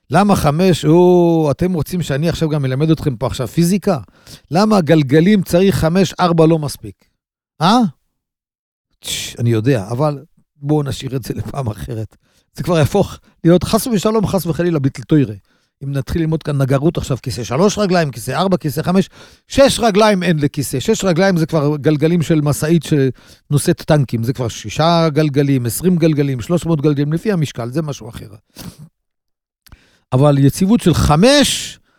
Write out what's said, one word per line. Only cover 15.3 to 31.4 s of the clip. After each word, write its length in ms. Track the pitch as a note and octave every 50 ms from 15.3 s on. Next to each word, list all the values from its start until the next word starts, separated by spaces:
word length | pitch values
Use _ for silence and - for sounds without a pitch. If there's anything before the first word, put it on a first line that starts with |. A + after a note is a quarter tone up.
| G#2 G2 - _ _ _ _ _ _ _ C#3
אם 80 | C#3
נתחיל 300 | C#3 C#3 B2+ - - E3+
ללמוד 220 | D#3+ D#3+ D#3+ D#3 -
כאן 180 | D#3 C#3+ C#3
נגרות 360 | C#3 B2 C#3 C3 C#3+ F3 -
עכשיו, 200 | - - - C3+ -
כיסא 220 | - C3 G2 B2 A2+
שלוש 340 | F#2+ A#2+ D3 G3 G#3 -
רגליים, 340 | G3+ G#3 F3 F#3 F3 D#3+ C#3+
כיסא 200 | B2 A#2 G#2 C3
ארבע, 260 | C3 D3+ F#3 G3 F3+
כיסא 240 | - - D3 B2 D#3+
חמש, 280 | - F3 F3+ G3 F3 - - - - - - _ _
שש 320 | - - C4 C#4 A#3 - -
רגליים 440 | A3+ A3+ F3+ G#3 A3 G#3+ G#3 F#3 F3
אין 160 | F3+ E3 D3+
לכיסא. 400 | D3 C#3 - D3 B2 - D3 B2+
שש 240 | - A3 A3 - F#3+
רגליים 340 | F#3+ E3 E3 G3 G3 F3+
זה 80 | D#3+ D#3+
כבר 320 | - E3 D#3 C#3 D3 D3+
גלגלים 440 | D3 A#2+ D#3 D#3 C#3 D#3+ D#3+ F3 F3
של 200 | C#3 - E3 D3+
משאית 420 | D3 D3 C3+ - D#3 D3+ F3 E3 -
שנושאת 1000 | - D#3+ C#3+ C3+ C3 - - _ - - _ _ - C#3+ C#3+ - - - -
טנקים. 420 | - - D#3+ D3 B2+ - A#2+ A2+ A2+
זה 100 | B2 C3
כבר 140 | - B2+
שישה 640 | G#2+ - - - G#2 - - D3+ E3+ E3+ E3 E3 D#3+
גלגלים, 560 | C#3 D3+ D#3 D3+ C3 C#3+ C#3+ C#3 C#3 C3 A#2+
עשרים 300 | A#2 - - - F#3 F3+
גלגלים, 460 | D#3+ E3+ D#3+ D3+ C#3 C#3+ C#3 C3+ A#2+
שלוש 240 | - - F3 D#3+ -
מאות 160 | E3 E3 C#3+
גלגלים, 320 | C3+ D3+ D3 C3+ D3 D3 D#3
לפי 180 | E3 - A3
המשקל, 400 | G3 E3 D3 - - - A#2 A#2+
זה 100 | B2 E3
משהו 280 | D#3+ D3 B2+ - - A#2
אחר. 180 | - - G#2+ - G#2 A2 _ _ _ - - - - - D3+ - _ _ _ _ _ _ _ _ _ _ _ _ _ _ _ _ - - _ _ _ _ _ _ -
אבל 240 | B2+ C#3+ D3 C#3+
יציבות 440 | C#3 C#3 C3+ - - F#3+ F#3+ A#3+ A3
של 120 | - F3 D3
חמש, 840 | - G#2 C3 F3+ D#3+ G#3 C4 C#4+ D4